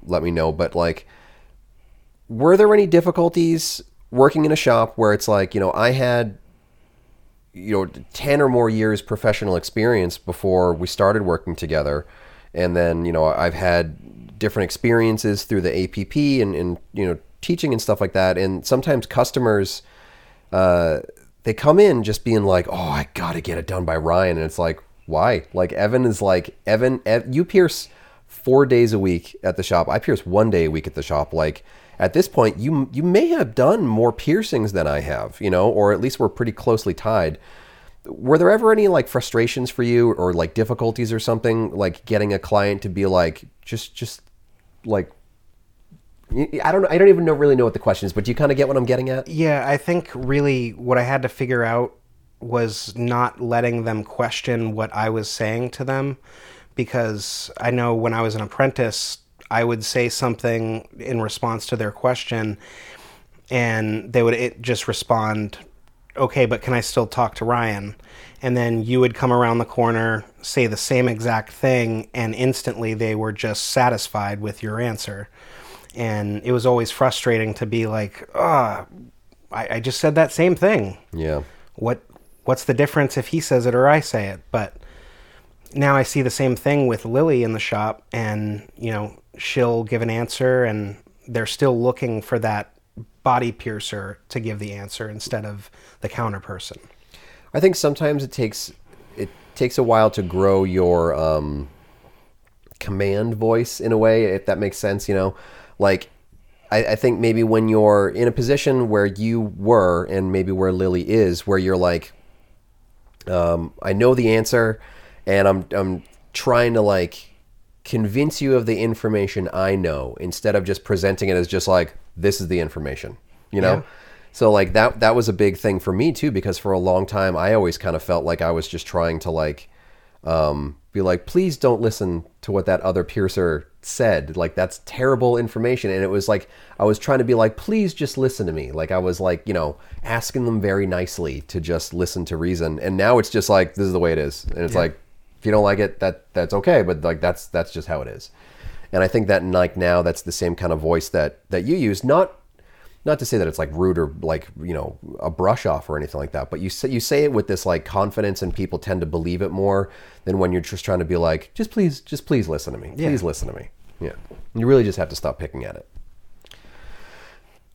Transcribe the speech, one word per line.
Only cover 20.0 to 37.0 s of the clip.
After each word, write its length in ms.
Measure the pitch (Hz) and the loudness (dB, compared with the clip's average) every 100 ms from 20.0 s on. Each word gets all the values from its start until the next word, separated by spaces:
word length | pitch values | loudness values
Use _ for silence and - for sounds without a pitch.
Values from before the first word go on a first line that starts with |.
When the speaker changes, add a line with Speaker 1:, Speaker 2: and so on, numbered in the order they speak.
| - - - _ _ | -20 -20 -20 _ _
Speaker 1:
uh, 480 | 95 92 87 85 76 - - - _ | 2 4 4 2 0 -6 -18 -20 _
they 100 | - | -6
come 240 | 110 147 175 | 0 4 8
in 240 | 208 127 | 8 6
just 220 | 104 104 | 0 -2
being 200 | - 110 | 2 2
like, 220 | 98 92 87 | 4 2 2
"Oh, 60 | |
I 340 | 85 85 71 71 | -4 -4 -4 -6
gotta 260 | - 85 82 | -6 -6 -6
get 180 | 78 82 | -6 -6
it 80 | 82 | -6
done 180 | 92 | -4
by 120 | 82 82 | -2 -2
Ryan." 400 | 80 87 95 82 | 2 2 2 0
And 100 | 80 | -4
it's 120 | - | -2
like, 240 | 85 82 - - - | -2 -4 -10 -20 -4
"Why?" 380 | 78 107 101 - | 0 2 0 -2
Like, 200 | - 90 | -2 -2
Evan 320 | - 104 127 | 0 0 2
is 160 | 123 104 | 2 2
like, 360 | 101 90 82 - - | 2 2 0 -8 -2
Evan, 340 | 110 127 131 - | 2 2 0 0
Ev-, 280 | 117 117 | 0 0
you 100 | 131 | -2
pierce 440 | 175 196 180 - - - - _ _ | 2 4 4 2 -12 -18 -20 _ _
four 400 | - - 131 139 | -8 4 4 6
days 260 | 123 120 | 6 4
a 60 | 107 | 4
week 380 | 95 85 - - | 2 0 -4 -6
at 140 | 95 90 | -4 -2
the 60 | |
shop. 260 | 92 87 82 | 0 2 2
I 100 | 85 | 0
pierce 280 | - 110 - | 0 -2 0
one 240 | 95 113 | 2 4
day 140 | 92 | 4
a 60 | 80 | 2
week 160 | 78 78 | -2 -6
at 80 | |
the 80 | 76 | -8
shop. 300 | 71 76 73 | -4 -2 -2
Like, 320 | 82 78 76 - - - - | 0 -2 -4 -12 -20 -18 -2
at 140 | 92 | 0
this 160 | 156 185 | 2 0
point, 300 | - 110 92 | 2 2 2
you, 320 | 123 156 135 | -2 -2 -2
you 100 | 120 | -2
may 260 | 175 185 330 | 2 4 4
have 260 | 330 135 | 2 0
done 320 | 107 127 226 147 | 2 2 4 2
more 260 | 110 117 | 2 2
piercings 600 | 113 - 180 214 123 107 | 0 0 0 0 -2 -2
than 140 | 95 76 | -2 -2
I 140 | 73 | -2
have, 400 | 73 64 55 - | -4 -6 -8 -6
you 80 | 101 | 0
know, 200 | 90 104 | 2 4
or 240 | 104 101 | 4 4
at 80 | 98 | 2
least 180 | 120 - | 0 0
we're 80 | 113 | -2
pretty 240 | - 117 | -2 -6
closely 400 | 107 - 113 - | -4 0 0 0
tied. 460 | 87 | -4